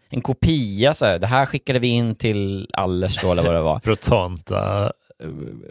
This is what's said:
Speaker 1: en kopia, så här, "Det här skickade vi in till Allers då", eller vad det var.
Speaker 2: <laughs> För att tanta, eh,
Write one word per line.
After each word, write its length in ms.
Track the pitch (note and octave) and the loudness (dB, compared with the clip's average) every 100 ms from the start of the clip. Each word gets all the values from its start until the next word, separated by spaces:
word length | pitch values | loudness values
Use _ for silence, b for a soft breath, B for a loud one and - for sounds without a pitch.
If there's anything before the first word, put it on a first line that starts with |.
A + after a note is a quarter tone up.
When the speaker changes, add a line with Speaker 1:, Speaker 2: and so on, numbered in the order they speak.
| _ | _
Speaker 1:
en 120 | B2+ | -6
kopia, 760 | - C3 E3 D#3+ A2+ G2 C3 | -4 0 2 2 -2 2 2
så 100 | D#3 A2+ | 4 2
här, 120 | F2 | 2
"Det 80 | G2+ | 2
här 200 | C3 C3+ | 2 2
skickade 320 | C#3 - B2+ | -2 -2 0
vi 100 | B2 | 2
in 260 | A#2+ A#2 | 2 0
till 540 | G#2+ A#2 G#2 G2 G2 - | -2 -2 0 -2 -4 -6
Allers 460 | - F#2 F2+ F#2+ - | -4 -2 0 0 0
då", 100 | F#2 | 0
eller 100 | F2 | 2
vad 120 | E2+ | 2
det 60 | E2 | 2
var. 160 | D#2 D2+ | 2 0
Speaker 2:
<laughs> 60 | |
För 80 | - | 0
att 80 | G#2+ | -2
tanta, 840 | - A#2 F2+ F2 - G2 G2+ G2+ G2+ | 2 2 2 -6 -6 -4 -2 -2 -2
eh, 40 | - _ - D#2 D2 B1+ A1+ - | -4 _ -16 -14 -12 -12 -14 -18